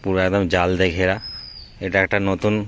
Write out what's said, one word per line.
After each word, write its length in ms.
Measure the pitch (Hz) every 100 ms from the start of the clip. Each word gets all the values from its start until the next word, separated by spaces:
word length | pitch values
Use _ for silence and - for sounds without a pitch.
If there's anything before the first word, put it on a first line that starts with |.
পুরো 160 | 98 92 92
একদম 160 | 101 92
জাল 160 | 92 90 90
দিয়ে 120 | 92 85
ঘেরা। 200 | 92 101 - - - - - -
এটা 140 | 98 95
একটা 140 | 95 104 98
নতুন 240 | 92 107 107